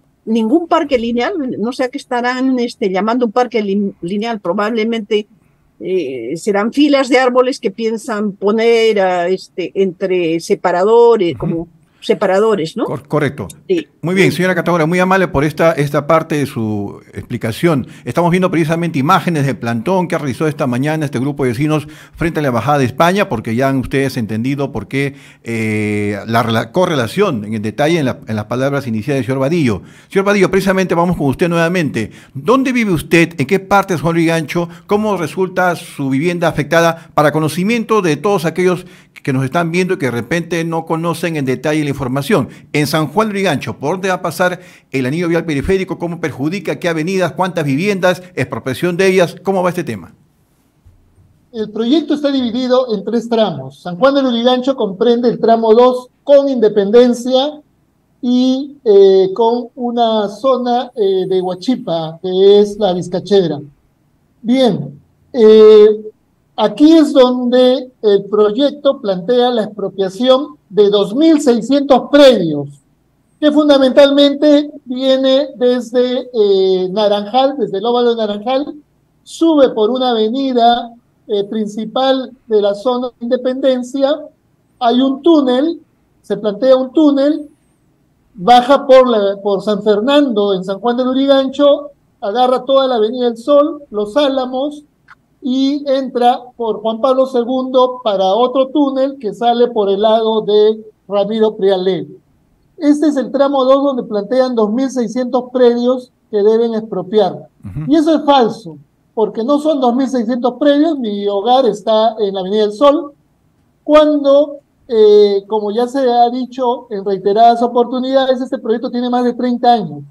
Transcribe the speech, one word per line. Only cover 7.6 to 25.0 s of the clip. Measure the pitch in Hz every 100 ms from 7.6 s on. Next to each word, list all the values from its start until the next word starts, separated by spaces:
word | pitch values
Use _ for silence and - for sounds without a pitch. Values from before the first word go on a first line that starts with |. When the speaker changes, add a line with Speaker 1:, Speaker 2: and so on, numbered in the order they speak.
Speaker 1:
que | 233
piensan | - 226 226 220 214 208
poner | 190 196 220 226 233 226 202
a, | 190 180 175
este, | 190 - - 170
entre | - 196 170 190 185 170 165
separadores, | - 196 185 175 196 233 233 226 175
Speaker 2:
Ujú. | 131
Speaker 1:
como | 160 165 170 _ _ _
separadores, | - 190 196 190 220 208 160 -
¿no? | 320
Speaker 2:
Cor-, | 147 -
correcto. | 147 143 - 92 - -
Speaker 1:
Sí. | 180 151 _
Speaker 2:
Muy | 156
bien, | 190 160
Speaker 1:
Sí. | 143
Speaker 2:
señora | 185
Catahora, | 180 165 175 156
muy | 180
amable | 185 190 175
por | 135
esta, | 147 143 165
esta | 151 143 147 147
parte | 165 160
de | 151 135
su | - 110 107 101 80 -
explicación. | - - 120 113 - 170 147 - - -
Estamos | - 175
viendo | 180 185
precisamente | 165 156 165 170 156
imágenes | 139 190 185 160
del | 139 117
plantón | 117 117 113 190 175
que |
ha | 165
realizado | 143 117 156
esta | 151 143
mañana | 120 143 160
este | 147 120
grupo | 135 143
de | 131
vecinos | 110 151 151 147 - - -
frente | 165 160
a |
la | 143
Embajada | 120 113 147
de | 127
España, | - 170 196 202
porque | 113 113
ya | 113 135
han | 135
ustedes | 117 135 139 131
entendido | 107 110 123 139 139
por | 127 98
qué, | 135